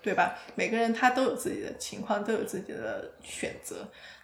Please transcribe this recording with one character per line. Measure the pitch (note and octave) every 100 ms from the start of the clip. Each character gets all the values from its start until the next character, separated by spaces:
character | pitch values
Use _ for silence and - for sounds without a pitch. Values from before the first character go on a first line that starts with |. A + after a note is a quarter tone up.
对 | G#3
吧？ | F3+ - - - -
每 | -
个 | A3+
人 | A#3
他 | A3+ B3+
都 | B3+
有 | C4 -
自 | -
己 | -
的 | - -
情 | - G3
况， | - G#3
都 | G#3
有 | A3 -
自 | F#3+
己 | -
的 | - A3 - - -
选 | - - - -
择。 | - - G#3 - - -